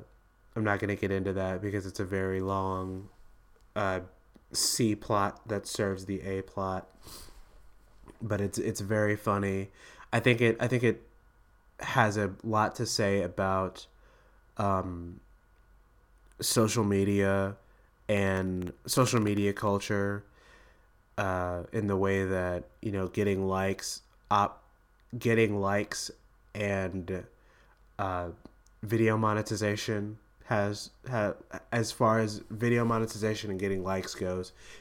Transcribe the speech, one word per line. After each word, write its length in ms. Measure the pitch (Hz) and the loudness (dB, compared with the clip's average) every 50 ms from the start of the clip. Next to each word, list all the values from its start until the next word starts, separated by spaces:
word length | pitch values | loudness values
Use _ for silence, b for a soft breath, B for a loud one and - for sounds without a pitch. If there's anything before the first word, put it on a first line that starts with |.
| - - - - _ _ _ _ _ - - | -12 -16 -20 -20 _ _ _ _ _ -10 -6
I'm 100 | 113 107 | -2 0
not 140 | 107 101 95 | 0 0 0
gonna 180 | 113 101 104 | 0 -2 -2
get 140 | 92 - 98 | 0 0 0
into 220 | 98 98 95 98 95 | 0 0 0 -2 -2
that 300 | 95 95 92 92 90 101 | -2 -2 -2 -2 -4 -4
because 240 | 101 98 104 92 | -4 -4 -4 -4
it's 140 | 95 - - | -6 -6 -6
a 40 | 101 | -4
very 360 | 90 98 95 95 95 95 95 | -2 -2 -2 0 0 -2 -2
long, 680 | 92 95 98 98 95 95 95 95 92 95 92 92 98 98 - - - - - - - - - - - - - | -2 -2 -2 0 0 -2 -2 -4 -4 -6 -8 -10 -12 -14 -18 -20 -20 -20 -20 -20 -20 -20 -20 -20 -20 -10 -6
uh, 260 | - 104 95 92 92 92 92 - - _ _ - - - - - | -2 -2 0 0 -2 -4 -8 -18 -20 _ _ -20 -20 -18 -8 -4
C 420 | - - - - - 127 110 104 | -2 0 0 2 2 2 2 2
plot 540 | 101 - - 113 104 98 101 - - - 113 | 0 -2 0 0 2 2 0 -2 -6 -8 -4
that 180 | 107 101 - | -4 -4 -4
serves 380 | - - - 107 98 98 92 92 | -6 -4 -2 -2 -2 -2 -4 -6
the 160 | 95 98 92 | -6 -6 -6
A 220 | - 98 95 95 95 | -4 -4 -6 -6 -6
plot, 440 | - - - 95 95 95 92 - - - - B B B B B B B B B B B B B - - - - - - - - - - - | -6 -6 -6 -4 -4 -4 -6 -8 -10 -18 -20 B B B B B B B B B B B B B -20 -20 -20 -20 -20 -20 -20 -20 -20 -16 -10
but 220 | - 110 104 98 101 | -6 -2 -2 0 0
it's, 160 | 98 - - | 0 -2 -2
it's 240 | - 110 104 - 104 | -2 -2 -2 -4 -2
very 340 | 98 110 107 107 104 104 | 0 0 2 2 2 0
funny. 540 | 104 - 113 101 101 98 98 95 98 98 - B B B B B B B B - | 0 0 0 0 2 2 0 0 -2 -4 -6 B B B B B B B B -2
I 80 | 117 | 2
think 220 | - 131 120 113 120 | 4 4 4 6 4
it, 160 | 117 113 - | 4 4 2
I 60 | 123 | 0
think 160 | 117 127 123 120 | 0 0 2 2
it 200 | 117 107 - - - - - - - _ _ - _ _ _ _ _ _ - | 2 2 0 -4 -20 -20 -20 -20 -20 _ _ -20 _ _ _ _ _ _ -12
has 400 | - - - 131 117 107 98 107 | -8 -2 2 4 4 4 4 2
a 160 | 104 95 95 - - | 0 -2 -2 -6 -4
lot 300 | 113 110 107 107 - - | 0 2 2 2 2 0
to 100 | - 120 | -2 -4
say 380 | 104 - - 110 101 98 101 90 | -2 0 0 2 2 2 2 0
about, 640 | 90 92 - 95 95 95 95 95 90 - - - - b b b b b b b b b b b b - - | 0 -2 -2 0 0 2 0 0 -2 -6 -10 -18 -20 b b b b b b b b b b b b -6 -2
um, 640 | 107 101 98 95 92 92 90 85 85 87 87 - - - - - _ _ _ _ _ _ - - _ _ _ _ _ _ _ _ _ - - - | 0 0 0 0 -2 -4 -6 -8 -10 -10 -12 -16 -20 -20 -20 -20 _ _ _ _ _ _ -20 -20 _ _ _ _ _ _ _ _ _ -20 -12 -6
social 440 | 123 - - 127 113 107 104 120 110 | -2 0 4 4 4 4 4 2 2
media 720 | 101 101 98 98 98 101 101 98 98 98 98 98 98 104 - b b b b b b b _ _ - | 4 4 4 4 4 4 4 4 4 4 2 0 -2 -4 -8 b b b b b b b _ _ 0
and 640 | 107 101 101 95 95 92 92 92 92 92 90 90 - - - | 2 2 2 2 2 2 0 0 -2 -2 -4 -6 -8 -10 -6
social 360 | - - - 127 117 - 120 | -2 2 2 4 4 4 2
media 340 | 107 104 104 104 101 101 98 | 2 2 2 2 2 0 0
culture, 680 | - - 104 101 101 - - 110 101 101 101 101 101 - b b b b b b b b b b b b b b _ _ _ - | 0 0 0 0 0 0 0 0 0 0 0 -2 -4 -8 b b b b b b b b b b b b b b _ _ _ -6
uh, 460 | - 107 95 92 92 90 90 87 87 87 - - | -4 -2 -2 0 0 -2 -2 -4 -4 -6 -6 -4
in 140 | 110 104 | -2 0
the 100 | 101 98 | 2 2
way 280 | 95 98 98 98 98 95 | 2 4 4 2 2 2
that, 400 | 92 95 92 90 90 90 90 - - - - - | 2 0 0 0 -2 -2 -4 -6 -10 -14 -8 -6
you 80 | 113 | -4
know, 160 | 101 98 92 | -2 -2 -2
getting 400 | 90 - - 104 101 98 95 95 | -2 0 0 2 2 2 2 2
likes, 560 | 95 95 95 95 98 98 - - - - - - _ _ - _ - | 0 0 0 0 0 -2 -2 -6 -10 -10 -10 -12 _ _ -12 _ 2
op-, 320 | 104 101 101 - - - - _ _ _ _ _ _ _ _ - - | 4 4 4 2 0 -8 -20 _ _ _ _ _ _ _ _ -12 -8
getting 440 | 120 - 120 113 113 117 104 104 101 | -2 0 2 4 6 4 4 4 2
likes 500 | 98 98 101 104 104 - - - - - - - _ - _ _ _ _ - | 0 2 2 0 -2 -2 -6 -8 -8 -10 -12 -16 _ -20 _ _ _ _ -6
and, 680 | 104 107 101 101 98 95 92 87 95 87 87 92 90 92 - - b b b b b b b b b b _ _ - | -4 -2 0 0 0 -2 -2 -4 -6 -6 -4 -6 -6 -6 -10 -18 b b b b b b b b b b _ _ -4
uh, 300 | 101 95 92 90 87 85 85 - - - _ _ _ - _ - - | -4 -2 -2 -4 -4 -6 -8 -12 -18 -20 _ _ _ -20 _ -12 -6
video 340 | 104 117 113 113 110 110 | 0 2 4 4 4 4
monetization 1000 | 110 110 107 104 107 107 - 113 98 107 104 104 104 - - 110 104 101 104 110 - - _ _ - - | 4 4 4 2 2 0 -2 -2 0 0 0 0 0 -2 -2 -2 -2 -4 -6 -8 -12 -18 _ _ -14 -6
has, 460 | - 120 107 101 104 104 104 - - - - - 127 | -2 0 0 0 0 -2 -4 -8 -14 -16 -16 -10 -4
ha-, 260 | 131 113 104 101 85 - - - - - - - - | -2 0 0 0 -2 -4 -10 -14 -14 -14 -10 -4 -2
as 200 | 120 113 - - | -2 -2 -2 0
far 260 | - 123 110 110 113 | 2 4 4 6 4
as 240 | 113 107 104 104 - - | 2 0 -2 -6 -10 -10
video 340 | 110 104 120 120 120 120 117 | -6 -2 2 2 4 4 4
monetization 640 | 117 117 113 113 110 - 104 104 110 107 104 - 104 | 2 2 0 0 -2 -4 -2 -2 -2 -2 -2 -4 -4
and 100 | 98 92 | -4 -2
getting 240 | 98 98 98 95 90 | 0 0 0 0 0
likes 300 | 95 95 95 92 - - | -2 -2 -2 -2 -4 -6
goes, 380 | - - 92 92 92 92 - - B B B B B | -4 -4 -4 -2 -4 -6 -8 -12 B B B B B